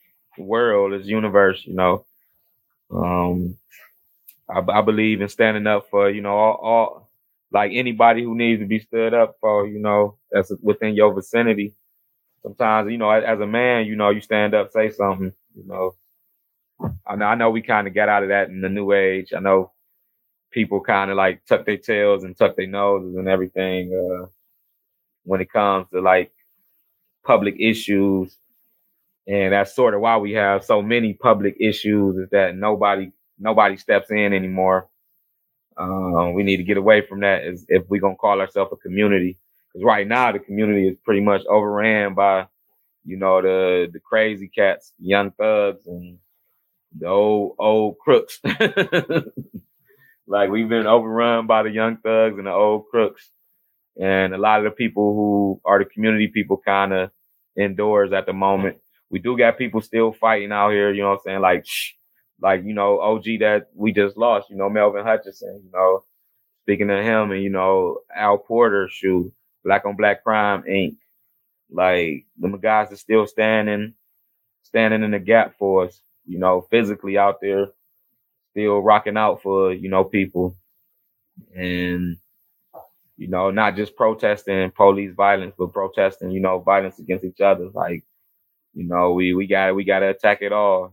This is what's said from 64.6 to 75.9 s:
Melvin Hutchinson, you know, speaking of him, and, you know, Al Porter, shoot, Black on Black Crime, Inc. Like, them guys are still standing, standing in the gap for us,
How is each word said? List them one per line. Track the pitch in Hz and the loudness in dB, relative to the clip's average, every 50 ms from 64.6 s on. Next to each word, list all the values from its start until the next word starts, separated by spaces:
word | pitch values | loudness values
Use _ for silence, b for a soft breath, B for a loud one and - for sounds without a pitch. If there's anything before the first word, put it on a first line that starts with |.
| 98 101 | -4 -2
Melvin | 107 107 104 104 98 101 107 | 0 2 2 2 0 0 0
Hutchinson, | 113 110 110 - 101 - - 98 98 98 101 95 | 0 -2 -2 -4 -8 -18 -16 -16 -16 -16 -18 -18
you | 92 | -8
know, | 92 92 92 92 92 95 - _ _ _ _ _ _ _ _ _ _ _ | -2 0 2 2 2 0 -2 _ _ _ _ _ _ _ _ _ _ _
speaking | _ 101 101 98 104 101 | _ -2 -2 0 0 -2
of | 98 98 107 | -2 -2 0
him, | 113 113 110 107 101 | 0 0 0 0 -2
and, | 95 95 | -4 -4
you | 98 98 | -4 -4
know, | 98 92 95 95 95 95 90 85 - - - - - | -2 0 0 2 2 2 0 -2 -4 -8 -12 -14 -6
Al | 104 107 101 104 - | -2 0 0 0 0
Porter, | - - 117 117 120 110 101 98 95 90 | -2 -2 2 2 2 2 2 0 -2 -4
shoot, | - - 95 95 92 90 87 - - _ _ _ _ _ - | -6 -4 -2 0 0 0 -2 -4 -10 _ _ _ _ _ -2
Black | 95 98 101 - | 0 0 0 0
on | 101 101 | -4 -2
Black | 95 107 104 101 - | 0 0 0 0 0
Crime, | - 113 110 107 104 104 101 87 | -2 -2 0 0 0 0 -2 -2
Inc. | - - 98 98 90 - - - _ _ _ _ _ _ _ _ _ _ _ _ _ _ | -4 -2 -2 -2 -2 -2 -6 -12 _ _ _ _ _ _ _ _ _ _ _ _ _ _
Like, | 80 87 92 92 90 87 85 80 71 69 - _ _ - | -2 0 2 2 2 0 0 -2 -6 -8 -12 _ _ -6
them | 85 98 98 92 | -6 -6 -4 -4
guys | 101 110 107 107 104 101 | -2 0 2 2 0 -2
are | 101 | -8
still | - - - 110 110 104 | -12 -2 0 2 2 2
standing, | 101 - 110 110 110 110 107 107 107 104 104 107 117 - _ _ _ _ _ _ _ _ _ _ _ _ _ | 0 -2 0 0 2 2 0 0 -2 -4 -4 -6 -8 -12 _ _ _ _ _ _ _ _ _ _ _ _ _
standing | _ _ - 113 110 110 110 110 | _ _ 0 0 2 2 2 0
in | 107 107 | -2 -2
the | 104 101 | -4 -2
gap | 90 101 117 113 - - - - | 2 4 4 4 4 2 -2 -4
for | 101 98 95 95 90 | 0 0 2 2 0
us, | 90 | -2